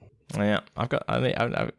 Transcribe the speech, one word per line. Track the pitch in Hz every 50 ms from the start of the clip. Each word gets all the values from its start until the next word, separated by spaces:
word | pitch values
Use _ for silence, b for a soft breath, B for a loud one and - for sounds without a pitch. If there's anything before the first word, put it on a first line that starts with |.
| - - _ _ _ - -
Yeah, | 101 104 104 104 - - - -
I've | - 117 -
got, | - - -
I | - - 62
mean, | 127 127 -
I, | - 117
I, | 120 - - - - -